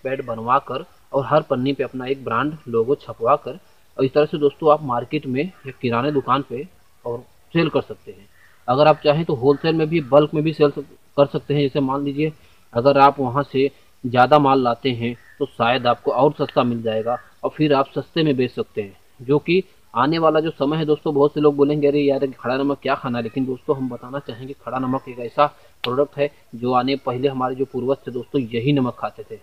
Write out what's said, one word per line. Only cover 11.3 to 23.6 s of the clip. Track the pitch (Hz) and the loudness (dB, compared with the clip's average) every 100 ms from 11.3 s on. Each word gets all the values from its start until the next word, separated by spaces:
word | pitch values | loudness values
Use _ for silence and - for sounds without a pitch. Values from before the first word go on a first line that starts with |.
| 147 - | -2 -4
हैं। | 147 | -2
जैसे | 139 147 | -2 -2
मान | 135 139 | -2 -2
लीजिए | 143 139 156 151 _ _ _ | -4 -4 -4 -6 _ _ _
अगर | 120 135 139 | 0 4 6
आप | 139 139 | 6 4
वहाँ | 127 135 | 0 -2
से | 143 131 139 - _ _ | -2 0 0 -2 _ _
ज़्यादा | 123 123 127 147 | 0 4 6 6
माल | 139 135 | 6 4
लाते | 123 117 135 | 2 -2 -4
हैं | 117 117 120 - - | -4 -4 -8 -14 -8
तो | 143 | -8
शायद | - 117 127 120 | 0 0 2 2
आपको | 117 - | 0 0
और | 110 151 | 2 2
सस्ता | 147 139 - | 2 -2 0
मिल | 123 117 | 0 0
जाएगा | 113 110 113 123 - _ | -2 -2 -2 -4 -8 _
और | 135 | -6
फिर | - 151 | 0 2
आप | 139 139 | 2 0
सस्ते | 143 - 165 | -6 -6 -2
में | 156 127 | 0 0
बेच | 123 | -2
सकते | - 110 - | -4 -8 -8
हैं। | 98 95 _ - | -10 -14 _ -10
जो | 123 147 | -2 0
कि | - 180 - _ _ | 2 0 -2 _ _
आने | 117 139 165 | -2 0 0
वाला | 160 156 | -2 -2
जो | 160 | -2
समय | - 143 160 | -2 -2 -2
है | |
दोस्तों, | 151 151 160 | 0 -2 0
बहुत | 143 147 | 0 0
से | 151 | 2
लोग | 147 143 | 2 4
बोलेंगे, | 143 151 143 | 2 2 2
"अरे | 147 | 2
यार, | 139 135 139 | 2 0 -2
खड़ा | 127 120 131 | -4 -6 -2
नमक | 143 139 | -2 -4
क्या | 131 139 | -4 -4
खाना | 131 120 | -4 -6
है?" | |
लेकिन | 117 139 127 | -4 -4 -4
दोस्तों | 123 | -4